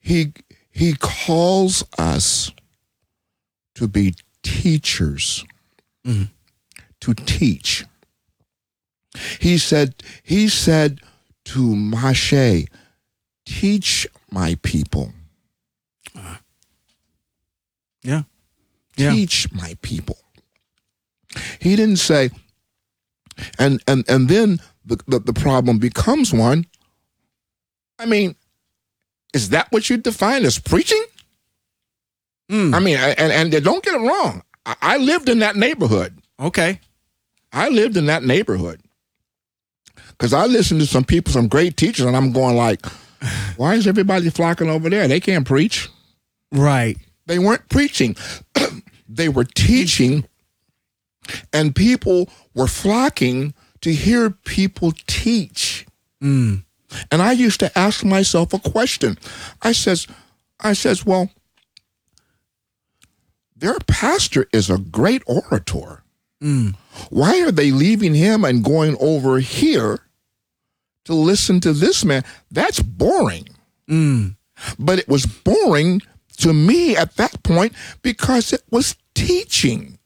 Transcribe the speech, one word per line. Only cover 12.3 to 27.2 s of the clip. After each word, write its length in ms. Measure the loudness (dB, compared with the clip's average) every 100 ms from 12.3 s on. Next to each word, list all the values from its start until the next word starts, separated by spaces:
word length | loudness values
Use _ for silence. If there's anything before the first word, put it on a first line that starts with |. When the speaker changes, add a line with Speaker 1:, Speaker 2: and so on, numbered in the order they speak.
| 2 4 2 -2 _ _ _ _ _ _ _ -12
Speaker 1:
"Teach 600 | -4 0 0 -2 -4 -6 _ _
my 260 | -4 -2 -2
people." 520 | -2 -4 -2 -4 -6 -12 -20 _ _ _ _ _ _ _ -20
Speaker 2:
Uh, 220 | -20 -20 -20 _ _ _ _ _ _ _ _ _ _ _ _ _ _ _ _
yeah. 220 | -6 -4 -6 _ _ _ _ _ _ -2
Yeah. 140 | 0
Speaker 1:
"Teach 380 | 2 0 -2 -4
my 280 | -8 -12 -14
people." 380 | -10 -8 -8 -12 _ _ _ _ _ _ _ _ _ _ _ -14 -14 -4
He 160 | 0
didn't 220 | 2 2 2
say, 340 | 2 2 2 -4 _ _ _ _ _ _ _ _ _ -18 -18 -2
and, 240 | 0 0 0
and, 160 | 0 2
and 200 | 2 4
then 320 | 4 4 0 -4 _
the, 160 | -8 -8 -2
the, 100 | -2
the 140 | -2
problem 460 | -2 0 2 2 2
becomes 540 | 0 0 0 2 2
one. 320 | 2 2 2 -2 _ _ _ _ _